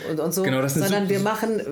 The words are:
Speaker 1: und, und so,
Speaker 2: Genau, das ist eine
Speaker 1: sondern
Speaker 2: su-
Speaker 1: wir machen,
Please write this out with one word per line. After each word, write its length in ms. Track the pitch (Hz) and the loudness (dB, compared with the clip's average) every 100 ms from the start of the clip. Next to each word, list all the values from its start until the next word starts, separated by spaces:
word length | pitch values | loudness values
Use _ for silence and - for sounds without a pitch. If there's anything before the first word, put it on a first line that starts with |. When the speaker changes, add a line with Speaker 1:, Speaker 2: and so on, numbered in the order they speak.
| - | -4
Speaker 1:
und, 80 | 156 | -2
und 140 | 165 | -2
so, 100 | 190 | 0
Speaker 2:
Genau, 180 | 185 131 | 0 2
das 120 | 139 147 | 2 0
ist 60 | |
eine 60 | 196 | 2
Speaker 1:
sondern 140 | 202 196 | 2 2
Speaker 2:
su- 20 | |
Speaker 1:
wir 60 | 196 | 0
machen, 400 | 202 214 226 208 143 | 0 0 0 -2 -4